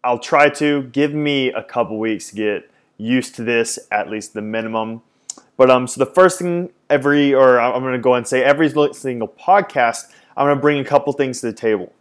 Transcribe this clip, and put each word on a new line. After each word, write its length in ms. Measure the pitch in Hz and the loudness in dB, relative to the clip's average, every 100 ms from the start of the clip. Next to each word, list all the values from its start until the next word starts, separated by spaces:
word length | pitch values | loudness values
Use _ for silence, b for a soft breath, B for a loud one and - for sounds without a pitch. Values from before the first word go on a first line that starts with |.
I'll 160 | 123 127 | -2 -4
try 300 | - 151 147 | 0 4 4
to. 320 | 147 147 143 | 2 -2 -2
Give 300 | 131 135 147 | -4 -2 -2
me 380 | 151 147 143 127 | -2 -2 -2 -2
a 100 | - | -4
couple 380 | 110 123 113 107 | -8 -4 -4 -4
weeks 300 | 110 104 - | -4 -4 -8
to 60 | 101 | -4
get 360 | 107 101 - _ _ _ | -4 -4 -8 _ _ _
used 380 | 110 127 120 - | -2 -2 -2 -8
to 80 | |
this, 340 | 117 117 113 - - | -2 -2 -2 -6 -4
at 180 | 104 98 | -4 -4
least 240 | 110 101 | -8 -10
the 80 | 107 | -10
minimum. 600 | 107 113 113 110 110 113 _ _ _ - b - | -6 -6 -4 -4 -6 -10 _ _ _ -20 b 2
But, 120 | 127 | 4
um, 180 | 127 123 | 4 2
so 120 | - | -4
the 100 | 131 | -2
first 300 | - 185 180 | 4 4 2
thing 300 | 180 175 175 _ _ | -4 -4 -6 _ _
every, 440 | 143 139 143 143 | -2 2 2 4
or 260 | 135 131 123 | 6 6 6
I'm 240 | 120 123 | 2 -2
gonna 160 | 131 127 | -4 -2
go 140 | 123 | 2
and 120 | 123 117 | 0 0
say 200 | 127 131 | 0 2
every 240 | 143 156 | 2 2
li-, 240 | 147 147 | 2 -2
single 340 | - 135 120 110 | -2 -8 -6 -8
podcast, 840 | _ - 196 196 143 117 - - b b - | _ 2 2 2 0 0 -2 -12 b b -2
I'm 100 | 143 | 0
gonna 140 | 143 | 2
bring 180 | 147 147 | 2 0
a 60 | 135 | 0
couple 260 | 143 - | 0 0
things 300 | 139 135 120 | -2 -4 -2
to 60 | 120 | -8
the 60 | |
table. 380 | 104 113 104 90 _ | -4 -2 -2 -4 _